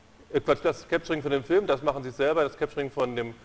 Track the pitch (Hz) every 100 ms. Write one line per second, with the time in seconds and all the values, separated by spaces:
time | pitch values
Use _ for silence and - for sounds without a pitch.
0 | - - - 143 - 139 170 - - 170
1 | - 160 139 139 127 185 185 135 147 139
2 | 127 117 139 160 143 - 151 147 139 -
3 | 123 120 117 113